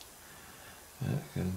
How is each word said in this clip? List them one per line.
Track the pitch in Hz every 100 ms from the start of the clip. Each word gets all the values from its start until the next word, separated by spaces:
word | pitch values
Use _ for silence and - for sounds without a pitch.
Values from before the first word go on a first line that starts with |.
| - - - - - - - - - -
And | 95 -
it | -
goes | - 90